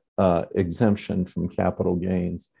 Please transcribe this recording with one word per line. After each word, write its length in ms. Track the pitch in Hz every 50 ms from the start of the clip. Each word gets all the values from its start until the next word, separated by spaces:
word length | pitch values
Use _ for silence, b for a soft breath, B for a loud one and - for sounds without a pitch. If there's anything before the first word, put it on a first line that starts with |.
| _ _ _ -
uh, 280 | 98 90 87 85 - - -
exemption 680 | - 95 85 85 - 123 107 101 104 - - 95 92 90
from 240 | - - 85 85 90
capital 460 | - - 92 92 - - 95 90 90
gains? 560 | 87 87 92 92 90 90 87 90 87 - - _ _